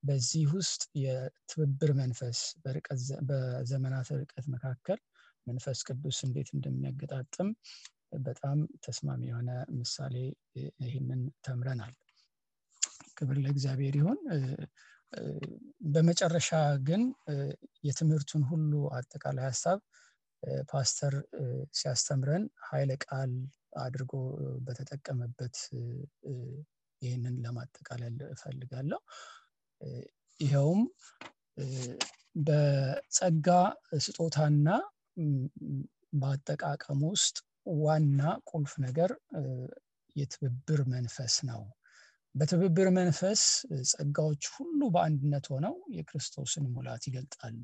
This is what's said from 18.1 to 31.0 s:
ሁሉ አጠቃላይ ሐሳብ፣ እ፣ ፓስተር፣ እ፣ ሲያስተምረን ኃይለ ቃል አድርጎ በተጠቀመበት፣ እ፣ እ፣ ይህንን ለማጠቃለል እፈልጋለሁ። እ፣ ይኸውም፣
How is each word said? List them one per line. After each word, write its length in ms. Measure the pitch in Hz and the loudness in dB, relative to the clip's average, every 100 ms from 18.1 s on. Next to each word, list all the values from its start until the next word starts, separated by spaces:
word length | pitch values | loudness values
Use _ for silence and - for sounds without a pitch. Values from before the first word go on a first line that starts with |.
| 156 147 156 | 4 2 0
ሁሉ 280 | 135 165 151 147 143 | 2 2 2 2 0
አጠቃላይ 540 | 127 127 147 143 135 131 | -4 -8 -8 -4 -2 -2
ሐሳብ፣ 340 | 120 170 196 _ _ _ _ _ _ | -2 0 0 _ _ _ _ _ _
እ፣ 180 | - 135 143 | -6 -4 -2
ፓስተር፣ 480 | 143 123 - 143 139 - | 0 0 0 -2 -2 -6
እ፣ 120 | - 131 131 143 | -6 -4 -4 -6
ሲያስተምረን 680 | - 143 127 - 139 131 165 214 _ | -4 -2 -2 0 0 2 0 0 _
ኃይለ 280 | - 139 139 135 | -6 0 0 -2
ቃል 320 | - 135 135 123 135 _ _ - | -4 -4 -2 -4 -6 _ _ -8
አድርጎ 360 | 127 131 127 135 127 151 135 131 | -6 -6 -6 -4 -4 -4 -6 -6
በተጠቀመበት፣ 960 | 127 123 139 143 - 127 120 120 123 - - | -6 -8 -10 -12 -6 -4 -4 -6 -8 -8 -10
እ፣ 120 | 127 120 123 139 _ | -8 -6 -8 -10 _
እ፣ 100 | 147 127 123 131 151 _ _ _ | -10 -8 -8 -12 -14 _ _ _
ይህንን 320 | 123 123 120 123 | -4 -2 -2 -4
ለማጠቃለል 800 | 117 123 127 - - 120 117 117 139 | -6 -8 -10 -16 -12 -8 -8 -8 -10
እፈልጋለሁ። 760 | 135 - 131 127 127 143 - _ - - - _ _ _ _ | -12 -12 -10 -10 -6 -4 -4 _ -20 -18 -20 _ _ _ _
እ፣ 80 | - 123 - _ _ _ | -12 -10 -12 _ _ _
ይኸውም፣ 400 | 147 139 143 185 233 - | 4 6 6 4 2 -2